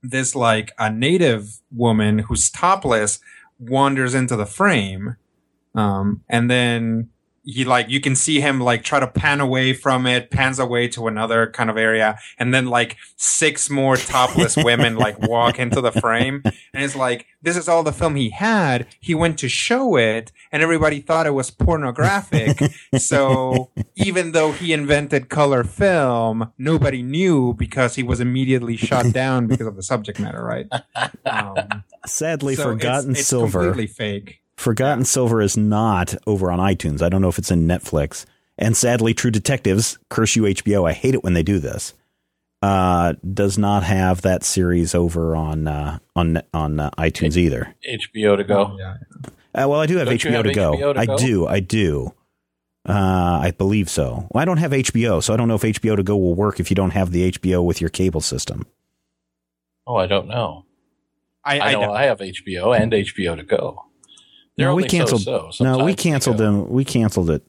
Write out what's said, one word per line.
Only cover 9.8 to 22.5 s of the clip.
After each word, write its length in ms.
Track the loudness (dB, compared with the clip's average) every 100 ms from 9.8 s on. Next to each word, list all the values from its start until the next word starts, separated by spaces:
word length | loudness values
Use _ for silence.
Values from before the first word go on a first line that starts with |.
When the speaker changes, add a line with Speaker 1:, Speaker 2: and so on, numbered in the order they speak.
| 0 0 0
Speaker 1:
it, 240 | -2 -2
pans 280 | -2 -2 0
away 280 | -2 -2 -2
to 180 | -4 -6
another 400 | -4 0 0 0
kind 200 | -2 -2
of 80 | 0
area, 400 | 0 2 0 -2 -14 -6
and 140 | 0
then, 140 | 0 0
like, 300 | 0 -2 -6 -20 -6
six 540 | -2 0 0 0 -4
more 260 | 0 2 0
topless 580 | 0 2 2 2 2 2
women, 400 | 2 4 2 2
like, 220 | -2 0 0
walk 320 | 2 2 0
into 220 | -2 0
the 120 | 0
frame. 500 | 0 0 0 -2 -2
And 400 | -4 -6 -12 -6
it's 120 | -6 -2
like, 280 | -2 -2 -8 _
this 160 | -4 -2
is 100 | 2
all 160 | 2
the 100 | 2
film 240 | 0 -2 0
he 120 | -2
had. 560 | -2 0 2 2 0 -4 -12
He 140 | -4
went 240 | 0 0 0
to 100 | -6
show 480 | -4 -2 0 2 2
it, 340 | 2 0 -6 _ _
and 100 | -2
everybody 380 | 0 2 0 -2
thought 260 | -2 0 0
it 40 |
was 200 | -2 -4
pornographic. 1080 | -2 0 0 -2 0 0 0 0 0 0